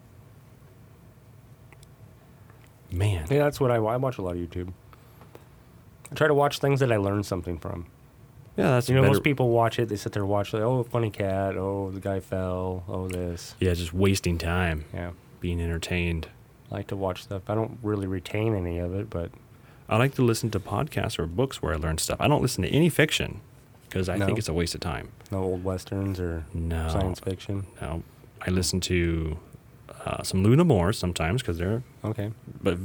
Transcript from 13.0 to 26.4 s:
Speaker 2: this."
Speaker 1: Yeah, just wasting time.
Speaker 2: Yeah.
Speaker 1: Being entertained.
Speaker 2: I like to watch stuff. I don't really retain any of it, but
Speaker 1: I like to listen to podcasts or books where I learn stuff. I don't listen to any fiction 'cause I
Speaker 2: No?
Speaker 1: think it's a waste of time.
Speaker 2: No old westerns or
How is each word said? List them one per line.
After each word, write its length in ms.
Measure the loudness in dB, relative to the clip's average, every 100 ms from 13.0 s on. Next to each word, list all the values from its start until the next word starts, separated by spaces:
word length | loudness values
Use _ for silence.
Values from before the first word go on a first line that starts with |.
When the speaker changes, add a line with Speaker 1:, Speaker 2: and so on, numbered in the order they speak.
| -4
Speaker 2:
this." 480 | -4 -4 -6 -12 -2
Speaker 1:
Yeah, 140 | 0
just 200 | 0 -2
wasting 440 | 4 4 4 0 0
time. 480 | 0 0 0 -2 -6
Speaker 2:
Yeah. 180 | -10 -10 -12 -20 -8
Speaker 1:
Being 200 | -4 -2
entertained. 680 | -2 -4 -4 -2 -2 -2 -6 -16 -20 -20 -10
Speaker 2:
I 40 | -10
like 120 | -8
to 80 | -4
watch 280 | -4 -4
stuff. 200 | -8 -8 -4
I 80 | -2
don't 240 | -2 -4
really 240 | -4 -2 -2
retain 480 | -4 -4 -2 0 0
any 220 | -2 -4
of 160 | -4
it, 160 | -6 -6
but 220 | -6 -8 -10 -20 -20 -20 -20 0
Speaker 1:
I 80 | 2
like 160 | 2 4
to 60 |
listen 300 | 2 2 -2
to 80 | -4
podcasts 580 | -2 -2 -2 -2 -2 -2
or 80 | -2
books 360 | -2 -2 -2
where 100 | -2
I 40 | 0
learn 200 | 0 0
stuff. 200 | -2 0
I 60 | 2
don't 140 | 4
listen 200 | 2 0
to 60 | 2
any 200 | 4 4
fiction 520 | 4 2 0 -4 -8 -16 -20 -20 -20 -8
'cause 180 | -2 -2
I 100 | 0
Speaker 2:
No? 80 | 0
Speaker 1:
think 100 | 0
it's 100 | -2
a 40 |
waste 200 | -2 -2 -4
of 60 |
time. 280 | -6 -6 -10 -16 -6
Speaker 2:
No 120 | -4
old 200 | -2 -2
westerns 560 | -2 -4 -4 -4 -2 -2
or 260 | -4 -4